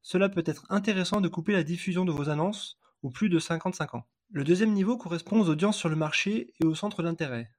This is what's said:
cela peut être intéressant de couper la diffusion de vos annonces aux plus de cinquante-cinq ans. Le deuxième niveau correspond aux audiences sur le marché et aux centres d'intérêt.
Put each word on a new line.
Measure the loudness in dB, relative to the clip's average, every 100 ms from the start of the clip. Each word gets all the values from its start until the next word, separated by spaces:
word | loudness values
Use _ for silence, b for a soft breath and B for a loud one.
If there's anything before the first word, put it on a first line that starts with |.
cela | -2 2 2
peut | 2
être | -2 -6 -2
intéressant | -2 0 0 0 0
de | 0
couper | 0 0
la | 0
diffusion | 0 -4 -2 0
de | 0
vos | 0 -2
annonces | 0 -2 -2 -12 -16 _ _
aux | -12
plus | -2 2
de | 2
cinquante-cinq | 0 -4 -4 -4 -6
ans. | -8 -12 _ _
Le | -4
deuxième | 2 4 4
niveau | 4 2 0
correspond | -4 -6 0 2
aux | 4
audiences | 4 2 2
sur | 0
le | 0
marché | 0 0 0 -2 -4 _
et |
aux | 0
centres | 2 -4 -2
d'intérêt. | -4 -2 -4 -4 -8